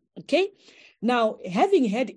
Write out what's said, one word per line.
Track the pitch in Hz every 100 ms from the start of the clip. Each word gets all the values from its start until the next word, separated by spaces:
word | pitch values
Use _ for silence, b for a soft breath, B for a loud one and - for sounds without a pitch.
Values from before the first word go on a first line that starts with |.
| _ -
Okay? | - 311 392 B B B B B
Now, | 226 247 220 - 196
having | 190 392 392 233
had | 214 226